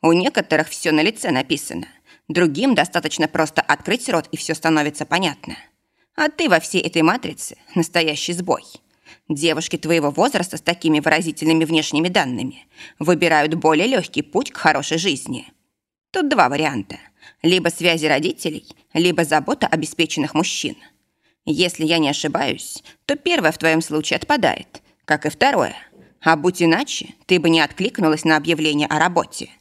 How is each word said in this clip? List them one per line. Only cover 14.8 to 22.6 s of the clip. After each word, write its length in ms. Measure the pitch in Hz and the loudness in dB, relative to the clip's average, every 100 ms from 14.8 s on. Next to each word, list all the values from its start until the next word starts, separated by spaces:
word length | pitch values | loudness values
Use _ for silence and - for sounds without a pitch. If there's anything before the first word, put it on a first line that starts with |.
| 139 160 | -2 -2
жизни. 500 | 185 135 - 123 - _ _ _ _ _ _ | -2 -4 -6 -12 -12 _ _ _ _ _ _
Тут 180 | 381 302 | -4 0
два 200 | 262 139 | 4 4
варианта. 480 | 143 156 135 98 - - _ - _ | 4 -2 -2 -8 -12 -18 _ -20 _
Либо 280 | 165 180 165 | 2 2 0
связи 360 | 165 170 165 151 | 0 0 0 2
родителей, 580 | 143 160 - - 151 - - _ | 0 0 -4 -6 -8 -14 -20 _
либо 300 | 156 175 170 | 0 2 2
забота 440 | 170 156 147 285 - | 2 0 0 -4 -2
обеспеченных 680 | 165 151 - 160 - 147 | -2 -4 -2 -2 0 -2
мужчин. 420 | - 214 - 147 - - _ _ _ _ _ - | 0 -2 -2 -8 -10 -20 _ _ _ _ _ -6
Если 400 | 151 180 - 156 | 0 0 0 0
я 120 | 165 | 2
не 120 | 147 | 2
ошибаюсь, 760 | 147 156 - 139 - | 0 -2 -2 -2 -4